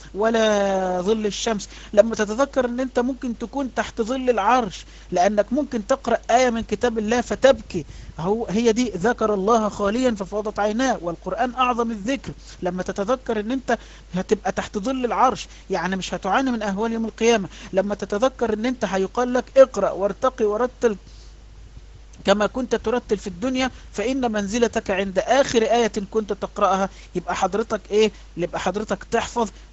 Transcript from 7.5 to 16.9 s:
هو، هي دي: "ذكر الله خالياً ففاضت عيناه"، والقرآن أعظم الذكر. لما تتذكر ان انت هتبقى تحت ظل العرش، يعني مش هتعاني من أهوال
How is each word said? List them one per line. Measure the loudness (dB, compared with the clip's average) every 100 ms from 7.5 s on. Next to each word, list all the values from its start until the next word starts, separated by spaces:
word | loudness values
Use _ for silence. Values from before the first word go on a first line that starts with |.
| 6 0 -8 -8 -12 -14 -6
هو، | -2 0 0
هي | 2 2
دي: | 2 0 0
"ذكر | 0 0 0
الله | 0 4 2 2
خالياً | -2 -2 2 0
ففاضت | 0 -4 -6 -4 -2
عيناه"، | -2 0 0 0
والقرآن | -4 -6 -6 -2 -2
أعظم | 0 0 0 -2
الذكر. | -4 -4 -4 -6 -14 -14 -8
لما | -6 -4
تتذكر | -4 -4 -2 -2 -2 -4
ان | -2
انت | -4 -2 -4 -6 -20 -8 -6
هتبقى | -2 -2 -2
تحت | -4 -4 -4
ظل | -4 -2 -2
العرش، | 2 2 2 -8 -14 -6
يعني | -4 -2 -4
مش | -4
هتعاني | -6 0 0 2
من | 0
أهوال | -2 -2 -2